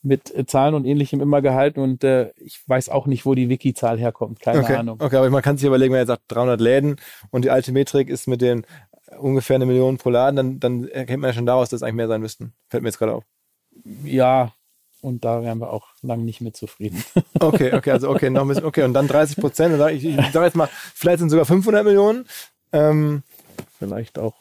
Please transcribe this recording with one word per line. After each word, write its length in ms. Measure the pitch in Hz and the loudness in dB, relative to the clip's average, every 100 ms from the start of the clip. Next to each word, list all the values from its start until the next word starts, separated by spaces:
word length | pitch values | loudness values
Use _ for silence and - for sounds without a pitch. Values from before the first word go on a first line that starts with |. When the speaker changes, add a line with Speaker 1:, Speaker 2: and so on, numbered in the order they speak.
Speaker 1:
mit, 340 | 139 135 - | 0 -2 -2
äh, 120 | - 131 | -8 -2
Zahlen 280 | 139 139 | 2 2
und 120 | 151 131 | 0 -2
Ähnlichem 340 | 147 143 143 | -2 -2 -2
immer 220 | 143 147 | 0 2
gehalten 380 | 139 131 143 147 | 2 2 0 0
und, 220 | 135 131 | -4 0
äh, 280 | 135 131 113 - | 2 2 0 -8
ich 300 | - - - | -20 -20 -4
weiß 220 | 127 - | -2 -2
auch 180 | 143 135 | -4 -2
nicht, 200 | 131 135 | -4 0
wo 80 | |
die 160 | 131 123 | 0 0
Wiki-Zahl 480 | 127 139 123 120 113 | 0 -2 -2 -2 -2
herkommt, 420 | 120 - 107 110 | -4 -4 -8 -6
keine 200 | - 117 | 0 0
Speaker 2:
Okay, 160 | 123 135 | 2 0
Speaker 1:
Ahnung. 200 | 117 110 | -2 -6
Speaker 2:
okay, 180 | 147 131 | 0 2
aber 120 | 131 | 4
man 140 | 135 | 2
kann 160 | 135 143 | 0 0
sich 80 | 139 | 2
überlegen, 260 | 131 131 | 4 4
wenn 80 | 131 | 2
er 60 | 120 | 0
sagt, 160 | 117 _ | -2 _
dreihundert 340 | 117 123 120 | -2 0 2
Läden 340 | 113 131 143 143 - - - | 4 4 2 -4 -12 -20 -6
und 140 | 127 | -2
die 60 | 127 | 2
alte 200 | 131 127 | 0 0
Metrik 360 | 131 135 143 131 | 0 0 0 0
ist 200 | 131 - | -4 -4
mit 120 | 123 | 0
den 240 | 123 120 - - _ _ _ - | 2 0 -4 -20 _ _ _ -8
ungefähr 380 | 135 135 120 135 | -2 -2 0 0
eine 100 | 127 | 2
Million 320 | 127 131 131 | 2 2 0
pro 100 | - | 0
Laden, 280 | 120 131 143 | 2 2 0
dann, 240 | 131 135 | -2 -2
dann 280 | 123 123 120 | -4 -4 -6
erkennt 320 | 131 123 131 | -10 -6 -4
man 80 | 135 | -2
ja 60 | |
schon 100 | 117 | -2
daraus, 240 | 120 127 123 | 0 0 0
dass 120 | 120 | -4
es 20 | |
eigentlich 140 | 123 113 | -6 -4
mehr 120 | 113 | -2
sein 140 | 110 | -2
müssten. 320 | 110 - 117 _ _ | -4 -12 -18 _ _
Fällt 140 | 120 | -6
mir 60 | 117 | -6
jetzt 100 | - | -2
gerade 140 | 107 | -4
auf. 120 | 117 - _ _ _ _ _ - 104 | -4 -10 _ _ _ _ _ -20 -16
Speaker 1:
Ja, 480 | 143 131 127 131 120 _ _ _ _ _ | -6 2 2 4 0 _ _ _ _ _
und 220 | 135 123 | -10 -6
da 180 | 117 117 | -4 -4
wären 160 | 117 113 | -4 -8
wir 140 | 113 | -8
auch 160 | 107 - _ | -10 -12 _
lang 220 | 127 117 | -8 -6
nicht 160 | 117 110 | -6 -8
mit 160 | 117 - | -12 -12
zufrieden. 480 | - - 107 90 - | -16 -10 -10 -10 -4
<laughs> 320 | - - - | -2 -2 0
Speaker 2:
Okay, 320 | 160 - 127 | 2 2 2
okay, 180 | 127 143 | 0 0
also 180 | 131 139 | 0 0
okay, 220 | 139 135 | -2 0
noch 120 | 131 | 0
ein 60 | 139 | 0
bisschen, 160 | 135 | -2
okay, 180 | 151 156 | -2 0
und 120 | 135 | 0
dann 120 | 123 139 | 2 2
dreißig 300 | 131 151 143 | 2 0 0
Prozent, 360 | 143 - 165 | -4 0 0
dann 60 | 156 | 2
sag 140 | 147 | 2
ich, 120 | 156 | 0
ich 120 | 147 143 139 | -4 0 0
sag 120 | 160 | 2
jetzt 120 | 175 170 | 2 2
mal, 120 | 151 | -2
vielleicht 460 | - - - 170 175 | -4 -20 -2 0 2
sind 100 | 170 | 4
sogar 140 | 156 | 2
fünfhundert 400 | 151 180 202 208 | 4 2 4 2
Millionen. 400 | 208 202 202 233 254 - - _ _ | 4 4 4 2 -6 -18 -20 _ _
Ähm, 500 | 151 151 151 151 147 - _ _ - - _ | 2 4 4 2 -2 -8 _ _ -20 -20 _
Speaker 1:
Vielleicht 400 | 98 101 113 - | -8 -8 -10 -6
auch. 160 | 110 - | -8 -8